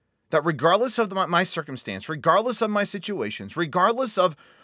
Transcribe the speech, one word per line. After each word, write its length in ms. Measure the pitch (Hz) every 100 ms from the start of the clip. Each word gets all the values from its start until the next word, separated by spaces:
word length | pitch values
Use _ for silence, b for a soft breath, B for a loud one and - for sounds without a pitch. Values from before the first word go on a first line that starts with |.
| _ _ _
that 140 | 160
regardless 540 | 160 143 160 196 254 240
of 140 | 208
my, 140 | 190 165
my 160 | 175
circumstance, 640 | 185 170 147 131 - 95 104
regardless 540 | 156 160 180 233 220
of 80 | 220
my 140 | 208
situations, 720 | 202 202 190 196 208 - 101 160
regardless 600 | 165 180 196 233 254 -
of 180 | 180 151 b b